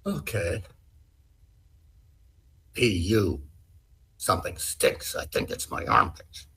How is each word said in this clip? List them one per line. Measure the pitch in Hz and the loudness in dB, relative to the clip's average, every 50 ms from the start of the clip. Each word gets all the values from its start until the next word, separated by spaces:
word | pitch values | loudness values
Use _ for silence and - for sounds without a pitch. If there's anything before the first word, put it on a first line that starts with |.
| _ | _
Okay. | 101 98 76 - - - 98 85 85 95 113 - - - _ _ _ _ - - _ _ _ _ _ _ _ - _ _ _ _ _ _ - _ - _ - - - _ _ _ - _ _ _ - _ - _ - | -2 -4 -4 -4 -4 -2 -2 0 0 -2 -2 -4 -10 -20 _ _ _ _ -20 -20 _ _ _ _ _ _ _ -20 _ _ _ _ _ _ -20 _ -20 _ -20 -20 -20 _ _ _ -20 _ _ _ -20 _ -20 _ -14
P | _ - 127 | _ 2 2
U, | 117 98 87 82 92 110 110 101 85 - 69 - - - - - _ - - _ _ - _ - _ _ | 2 4 2 2 4 4 4 4 2 0 -4 -8 -16 -20 -20 -20 _ -20 -20 _ _ -20 _ -20 _ _
something | _ - - 92 87 - 87 87 | _ 0 0 0 0 0 -6 -8
stinks. | - - - - - - - - - - - - | -6 -6 -8 -2 2 2 2 2 0 -8 -8 -6
I | - - | -6 -8
think | - - - - - | -2 -2 -4 -2 -2
it's | - - - - | -6 -8 -8 -8
my | - - - | -6 -6 -2
armpits. | - - - - - - - - - - - - - _ | 4 4 4 4 4 -2 -10 -18 -20 -20 -20 -20 -20 _